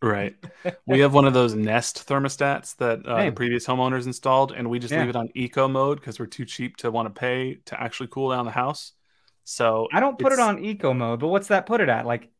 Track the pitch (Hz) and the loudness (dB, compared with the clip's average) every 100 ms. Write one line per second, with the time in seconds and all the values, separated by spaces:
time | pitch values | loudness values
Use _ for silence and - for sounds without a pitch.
0 | 117 101 101 - - - 180 - - 131 | 0 0 -2 -8 -20 -10 -8 -6 2 4
1 | 143 139 139 127 120 107 107 117 - - | 6 6 6 6 4 2 0 0 0 -8
2 | - 139 139 - 139 139 - - 120 110 | -4 -2 -2 -2 -2 -2 -6 -4 -2 -2
3 | - 117 101 123 120 120 - 127 127 131 | -2 0 0 0 -2 -2 -2 0 0 -2
4 | 123 123 135 131 135 - 117 120 120 156 | -4 -2 2 4 2 -2 -4 -4 -2 -2
5 | 131 120 117 - 123 135 135 135 139 143 | 0 -2 -4 -6 -4 0 2 2 0 -2
6 | 131 113 110 - 120 - 123 - 120 113 | -8 -10 -10 -10 -12 -8 -10 -6 -4 -2
7 | 110 98 127 127 131 135 - 110 120 - | -4 -4 -4 -2 -4 -8 -12 -10 -8 -8
8 | 127 135 135 127 117 123 127 151 - _ | -10 -4 -2 -2 -2 -2 -2 -4 -12 _
9 | _ _ _ _ - - 117 110 113 175 | _ _ _ _ -8 0 2 2 2 2
10 | 277 240 269 262 226 196 202 208 139 127 | 2 2 2 4 2 0 -6 -4 -2 0
11 | 117 117 156 196 196 196 185 226 151 113 | -2 -2 0 0 2 0 2 0 2 0
12 | 117 117 - | 0 -4 -8